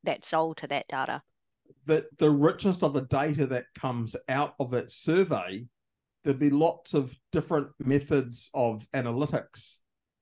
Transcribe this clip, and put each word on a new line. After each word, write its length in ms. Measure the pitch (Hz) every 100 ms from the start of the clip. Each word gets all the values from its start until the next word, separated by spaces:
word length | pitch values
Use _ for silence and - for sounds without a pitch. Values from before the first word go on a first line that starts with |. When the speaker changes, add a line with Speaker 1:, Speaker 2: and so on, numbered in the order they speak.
Speaker 1:
that 220 | - - -
soul 280 | 160 165 156
to 120 | 139
that 220 | 143 -
data. 320 | 135 135 139 - _ _ _ _ _ 156
Speaker 2:
The, 220 | 156 - -
the 120 | 151
richness 540 | 143 160 202 202 180
of 80 | 151
the 120 | 139
data 420 | 131 139 151 151 131
that 200 | 127 - -
comes 380 | 131 120 113 - -
out 280 | 135 147 -
of 120 | 123
that 200 | 123 123
survey, 760 | - 156 175 185 113 90 98 123 _ _ _ _ _
there'd 140 | 147 127
be 120 | 143
lots 440 | 143 165 - -
of 220 | 147 127 - _
different 380 | 160 - 156 139 -
methods 680 | 127 139 143 147 120 117 -
of 320 | 143 120 107 -
analytics 840 | 135 123 120 147 123 - - - - _ _ _ _